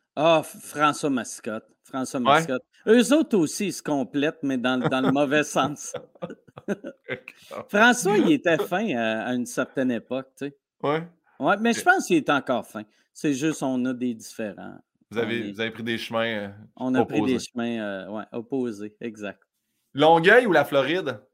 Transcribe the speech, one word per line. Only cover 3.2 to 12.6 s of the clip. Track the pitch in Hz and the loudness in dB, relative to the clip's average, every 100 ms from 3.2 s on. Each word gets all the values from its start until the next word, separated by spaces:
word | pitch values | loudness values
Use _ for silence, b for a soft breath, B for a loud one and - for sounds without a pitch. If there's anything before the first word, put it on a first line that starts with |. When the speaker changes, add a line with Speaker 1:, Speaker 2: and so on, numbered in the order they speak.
| 285 208 | 4 2
Speaker 1:
aussi, | 151 - 196 | 2 0 -4
ils | |
se | - | -4
complètent, | - 143 123 143 147 156 | -4 -4 -2 -2 -2 -2
mais | 139 131 | -4 -2
dans, | 123 127 | 0 0
dans | 160 131 | 0 0
le | 131 | 2
mauvais | 139 143 151 | 2 2 2
Speaker 2:
<laughs> | 143 | 2
Speaker 1:
sens. | 165 139 143 - - - _ 170 | 0 -2 -4 -12 -14 -14 _ -14
<laughs> | - _ - - | -14 _ -12 -8
Speaker 2:
D'accord. | 196 - - - 127 - - - - - | -8 -10 -16 -12 -12 -12 -20 -16 -14 -2
Speaker 1:
François, | 202 240 240 381 415 | 4 6 6 2 4
il | 226 | 4
était | 143 170 160 | 4 2 0
fin | - 180 220 123 | 0 -2 -2 0
à, | 113 110 107 | 0 -2 -2
à | |
une | 127 120 | -4 -4
certaine | - 123 139 127 | -6 -4 -2 -2
époque, | 117 - 127 131 _ | -2 -4 -8 -8 _
tu | 143 | -12
sais. | - _ _ | -12 _ _
Speaker 2:
Ouais. | 143 156 170 _ _ - | -2 -2 -4 _ _ -4
Speaker 1:
Ouais, | 143 202 | 0 2
mais | 233 | 0
Speaker 2:
Ok. | 226 | 2
Speaker 1:
je | |
pense | 359 381 - | 2 2 2
qu'il | 165 | 0
est | 131 | 2
encore | 143 - 120 | -2 0 -4